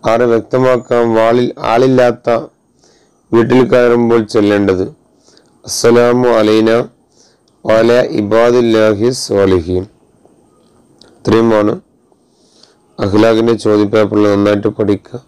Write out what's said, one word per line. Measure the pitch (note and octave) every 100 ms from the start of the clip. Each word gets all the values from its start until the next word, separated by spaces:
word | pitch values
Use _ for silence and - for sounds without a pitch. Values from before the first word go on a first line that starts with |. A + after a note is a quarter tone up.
| -
ആറ്, | A2+
വ്യക്തമാക്കാം. | A#2+ A#2 G#2+ B2+ B2+ B2 A#2 A#2+ A#2
വാളിൽ | A2 A2+ A#2+ B2 -
ആളില്ലാത്ത | A#2 A#2 C3 B2+ B2 A2+ - A#2 - _ _ _ _ _ _ _ _
വീട്ടിൽ | A#2 A#2 B2+ A#2+
കയറുമ്പോൾ | B2 B2 A#2+ A#2 A#2
ചൊല്ലേണ്ടത്, | G#2+ A2+ G2+ G#2 G2 F#2 F#2+ D#3 _ _ _ _ _ _ -
"അസ്സലാമു | - A#2+ A#2+ A#2+ B2 B2
അലൈനാ | A2+ G#2+ A2 A2 A2+ C3+ _ _ _ _ _ _ _ -
വഅലാ | A2 A2+ A#2+
ഇബാദില്ലാഹി | - - G2+ A2 A#2+ B2 A#2 A2 A2 G#2 A#2
സ്വാലിഹീൻ." | C3 - G2+ G2 F#2 E2 F#2 G2 _ _ _ _ _ _ _ _ _ _ _
ഇത്രയുമാണ്. | - _ - A2 A2+ G#2+ G#2 F#3 _ _ _ _ _ _ _ _ _ _ _ -
അഖ്ലാഖിൻ്റെ | G2+ G#2 A2 A2+ A#2
ചോദ്യപേപ്പറിൽ | A2+ A2+ G#2+ G#2 A2 G#2 G#2 G#2
നന്നായിട്ട് | G2+ G2+ G#2 G#2
പഠിക്കുക. | G2+ G#2 G2 - A#2+